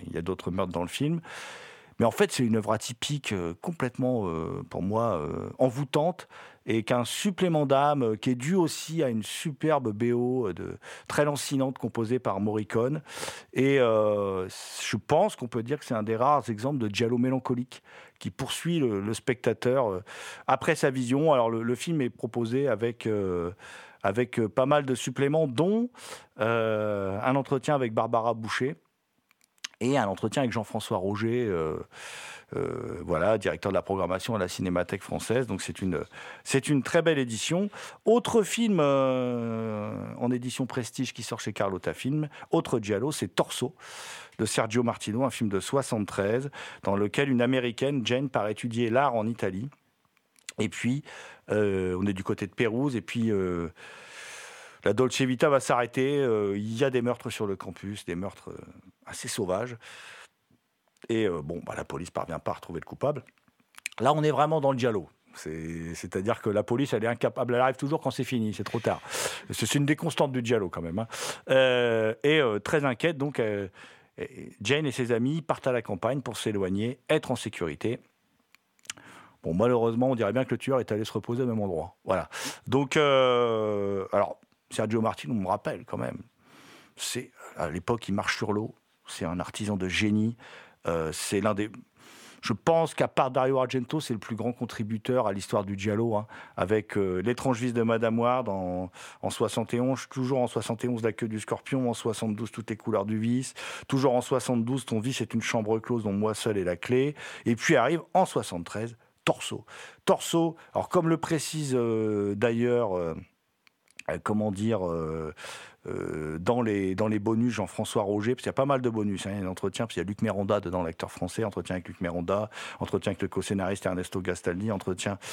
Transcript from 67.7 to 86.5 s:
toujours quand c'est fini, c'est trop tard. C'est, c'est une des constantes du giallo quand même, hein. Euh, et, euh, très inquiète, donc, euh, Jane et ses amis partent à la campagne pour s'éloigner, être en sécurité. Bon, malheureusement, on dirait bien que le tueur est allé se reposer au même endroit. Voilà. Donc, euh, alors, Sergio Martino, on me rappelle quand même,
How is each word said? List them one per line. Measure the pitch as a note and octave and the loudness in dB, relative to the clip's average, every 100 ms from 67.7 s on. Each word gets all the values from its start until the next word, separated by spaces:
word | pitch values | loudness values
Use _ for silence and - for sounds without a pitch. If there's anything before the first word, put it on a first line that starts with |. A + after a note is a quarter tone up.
| C3 | 2
toujours | C#3 D#3 | -2 -2
quand | C3+ | -2
c'est | - | -4
fini, | B2+ B2+ G#2+ | -2 0 -2
c'est | G2 | -2
trop | G#2 A#2 | -4 -2
tard. | A2 F2+ - - - - - | 0 -2 -4 -6 -4 -6 -8
C'est, | - A2+ | -4 0
c'est | D3 | 2
une | C#3 | 2
des | D3+ | 2
constantes | E3 - D3 | 0 0 0
du | B2+ | 0
giallo | A#2 A#2 F2+ | 2 2 0
quand | E2+ | -4
même, | E2 F2+ | -4 -4
hein. | A2+ - - - - | -6 -6 -8 -8 4
Euh, | C3 C3 B2 A#2+ A2+ A2 A2+ | 6 8 6 4 4 4 4
et, | C#3+ D#3 | 4 6
euh, | C3 G#2 | 6 2
très | - D#3+ C#3 | 2 2 2
inquiète, | A#2+ E3 D#3 | 2 0 0
donc, | D3 C#3 | -2 0
euh, | A2 G2+ G2 - - - _ - - B2 - - | 0 0 -4 -10 -20 -20 _ -12 -12 -12 -16 -8
Jane | G2+ C#3+ D3 | 0 2 2
et | |
ses | B2 A#2 | -2 0
amis | A#2 B2 D#3+ | 2 2 -2
partent | C#3+ - C3+ | -2 -2 0
à | |
la | B2 | 0
campagne | A2 G2+ A2+ C#3+ | -2 -2 0 -2
pour | B2 G#2 | -4 -4
s'éloigner, | A2+ G#2 F#2+ F#2+ A2+ C3+ - | -2 0 0 0 -2 -6 0
être | D3+ - | 0 0
en | B2 | -4
sécurité. | A2 - E2 D2 A2 B2 - _ _ _ _ _ _ _ - - - - - _ | -4 -4 -6 -2 -4 -4 -10 _ _ _ _ _ _ _ -16 -16 -16 -20 -20 _
Bon, | D#2 | -4
malheureusement, | E2 A#2+ B2 A#2 A2+ B2+ | 2 4 4 4 2 2
on | B2 | 2
dirait | G#2 | 2
bien | A#2+ | 2
que | C3 | 0
le | A#2 | -2
tueur | - C3+ | 0 0
est | G#2+ | 0
allé | G#2+ A2 | -2 -2
se | |
reposer | A2 G#2 A#2+ | -4 -4 -2
au | B2+ | 0
même | A2 | 0
endroit. | G2+ E2+ E2+ - | -2 -4 -6 -10
Voilà. | - F#2 D#2 - - - - | -2 -2 -2 -8 -10 -10 0
Donc, | B2+ C3+ D#3+ | 0 2 4
euh, | D3 C3+ B2+ B2 A#2+ A2 G#2+ G#2 G2 G2 F#2+ | 6 6 6 6 4 2 2 0 0 -2 0
alors, | G2+ F#2+ - _ _ _ | 2 2 -2 _ _ _
Sergio | - A2 A2+ | -4 0 2
Martino, | A2 G2+ C#3+ | 2 -2 -4
on | A#2 | -2
me | F2+ | 0
rappelle | G#2 - A2+ - | 0 -2 -8 -8
quand | G#2 | -6
même, | B1 - - _ _ | -6 -8 -14 _ _